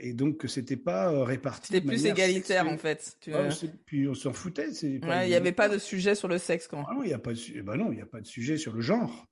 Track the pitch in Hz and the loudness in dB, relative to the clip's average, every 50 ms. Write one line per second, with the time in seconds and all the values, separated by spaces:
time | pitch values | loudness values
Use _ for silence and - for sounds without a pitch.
0 | - 123 120 120 135 151 151 156 - 120 - 143 120 - 139 - 135 170 180 190 | -8 -6 -2 0 2 2 2 0 -4 -6 -4 -4 -4 -4 -4 -4 -2 0 0 2
1 | 190 180 156 139 131 120 131 123 - 135 110 - - - 185 185 147 139 226 226 | 2 4 4 4 2 2 0 -2 -2 -4 -6 -8 -4 0 0 2 2 2 2 2
2 | 147 208 190 185 185 185 185 185 190 - 196 185 170 160 160 156 - 156 151 151 | 4 4 4 4 4 4 4 2 2 2 4 4 4 2 0 0 -2 -2 -2 -2
3 | - - - _ - 156 156 151 147 143 151 156 170 156 160 - _ - 156 139 | -6 -12 -16 _ -8 -2 0 0 2 0 0 -2 -6 -8 -10 -12 _ -4 -2 0
4 | 139 139 131 127 - 139 117 - - 180 - - 294 320 - - - 143 135 131 | 0 0 0 -2 -2 -4 -4 -4 -6 -6 -4 -4 -4 -4 -4 -4 -2 -2 -2 -2
5 | - 165 170 180 185 180 175 175 180 180 180 - 214 208 208 196 - - - 190 | -2 0 0 2 4 4 6 6 6 4 4 4 4 4 4 2 -2 -2 -2 0
6 | 180 202 202 202 - 185 175 180 - - 170 170 - - - 147 143 - 240 277 | 2 2 2 2 2 0 0 0 0 0 0 0 -2 -4 -8 -8 -6 -4 -4 -2
7 | 269 190 139 110 - 123 117 113 - 92 - 104 98 98 107 156 226 202 120 104 | -2 -2 -2 -2 -4 -4 -6 -6 -6 -10 -10 -10 -6 -4 -2 -2 0 -2 -2 -4
8 | 101 - - 113 104 - - 127 117 139 156 151 - 127 107 113 113 123 208 240 | -8 -12 -12 -14 -14 -12 -10 -6 -4 -2 -2 -2 -4 -4 -4 -2 0 2 2 2
9 | 214 - - - - - | 2 -2 -4 -8 -16 -20